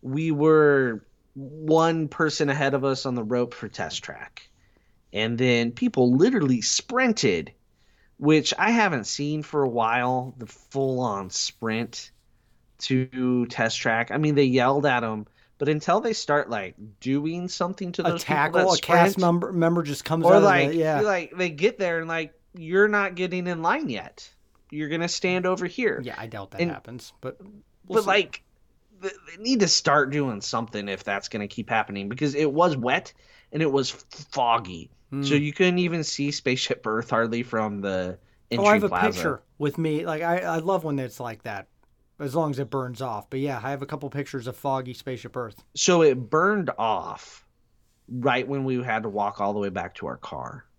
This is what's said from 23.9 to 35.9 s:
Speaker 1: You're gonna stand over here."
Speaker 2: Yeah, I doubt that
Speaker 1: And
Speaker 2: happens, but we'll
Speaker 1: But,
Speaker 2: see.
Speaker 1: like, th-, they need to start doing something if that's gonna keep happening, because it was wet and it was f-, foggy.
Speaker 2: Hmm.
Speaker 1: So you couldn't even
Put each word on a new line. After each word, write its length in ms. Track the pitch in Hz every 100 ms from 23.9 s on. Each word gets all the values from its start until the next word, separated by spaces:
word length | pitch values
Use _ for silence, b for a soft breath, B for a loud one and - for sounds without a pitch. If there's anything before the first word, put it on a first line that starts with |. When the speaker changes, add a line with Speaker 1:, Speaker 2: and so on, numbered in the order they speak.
| 107 - - - _ _ _ _
Speaker 1:
You're 180 | 147 151
gonna 200 | 165 170
stand 360 | - 190 180 185
over 220 | 185 180
here." 340 | - 233 -
Speaker 2:
Yeah, 120 | 120 -
I 100 | 113
doubt 240 | 110 98
that 100 | -
Speaker 1:
And 100 | 175
Speaker 2:
happens, 420 | - - 120 - _
but 160 | 170 -
we'll 120 | 196 - _ _ - 214
Speaker 1:
But, 40 |
Speaker 2:
see. 40 | 202
Speaker 1:
like, 360 | 202 180 - _ _ _ _ _ 196
th-, 120 | 190 - -
they 140 | 170
need 160 | 220 262
to 80 | 180
start 420 | - - 147 135
doing 300 | 147 139 104
something 460 | - 117 117 104 101
if 140 | 95
that's 240 | - 101 -
gonna 200 | 110 104
keep 220 | - 107
happening, 400 | 113 107 101 98
because 240 | 98 151
it 180 | 143 151
was 240 | 143 175 143
wet 380 | 120 156 - _ b b b
and 100 | 151
it 100 | 160
was 220 | 135 131
f-, 120 | - - - 147
foggy. 580 | - 123 117 98 87 - _ _
Speaker 2:
Hmm. 120 | 135
Speaker 1:
So 120 | 139 143
you 160 | 147
couldn't 260 | 147 185 180
even 240 | 175